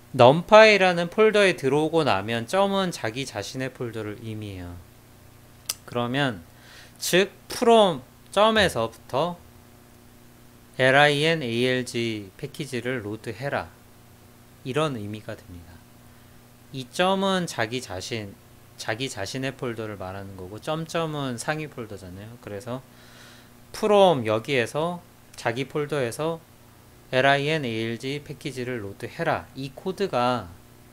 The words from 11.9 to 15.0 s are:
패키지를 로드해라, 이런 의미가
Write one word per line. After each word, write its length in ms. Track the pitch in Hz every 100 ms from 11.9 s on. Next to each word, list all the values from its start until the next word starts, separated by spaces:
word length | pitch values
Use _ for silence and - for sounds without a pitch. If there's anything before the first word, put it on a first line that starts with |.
| 120 117 110 95 -
패키지를 640 | 143 - 139 123 123 131
로드해라, 680 | 104 110 120 107 139 120 85 - - - - - - - - -
이런 320 | 135 131 156
의미가 400 | 123